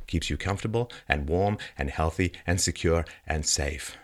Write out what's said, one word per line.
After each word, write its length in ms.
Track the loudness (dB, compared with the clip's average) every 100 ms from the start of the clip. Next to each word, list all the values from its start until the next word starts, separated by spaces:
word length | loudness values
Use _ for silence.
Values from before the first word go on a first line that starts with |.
| -2
keeps 240 | -2 0
you 80 | -2
comfortable 520 | -2 -2 0 0 -2 -6 -4
and 200 | -2 2
warm 300 | 2 2 0 -4 -4
and 120 | -4
healthy 420 | 0 0 2 0 0 0
and 160 | 2
secure 420 | 2 2 2 2 2 -6 -4
and 200 | -2 0
safe. 520 | 0 0 -4 -10 -14